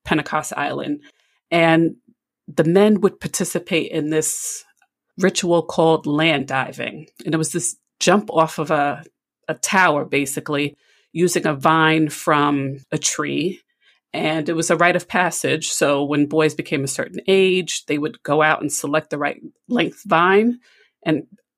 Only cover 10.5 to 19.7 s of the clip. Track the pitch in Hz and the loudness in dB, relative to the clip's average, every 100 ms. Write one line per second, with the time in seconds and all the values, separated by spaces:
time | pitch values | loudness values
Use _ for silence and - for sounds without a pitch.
10.5 | 143 143 - _ _ _ 165 175 175 160 | -4 -4 -8 _ _ _ -2 0 0 -2
11.5 | 139 160 160 156 156 156 - - 147 147 | 0 2 4 4 2 0 -2 0 2 2
12.5 | 143 139 135 - 156 - - 147 139 170 | 0 -4 -8 -6 -4 -4 -4 -4 -4 -4
13.5 | 190 _ _ _ _ _ 147 160 160 151 | -6 _ _ _ _ _ -6 -2 -2 -2
14.5 | 165 165 165 175 175 - 185 175 - 131 | -2 0 2 2 2 -2 -2 0 -2 -4
15.5 | 156 - - 147 143 143 147 147 156 156 | -2 -4 0 0 2 0 0 2 2 0
16.5 | 156 - 147 135 - - - - 190 190 | 0 -6 -4 -4 -6 -8 -6 2 4 4
17.5 | 180 165 - - 147 147 - - 151 151 | 2 -2 -8 -4 -4 -4 -6 -2 2 2
18.5 | - 147 - 143 156 - 147 143 - - | 2 -2 -6 -4 -4 -4 -4 -4 -6 -14
19.5 | _ - | _ -4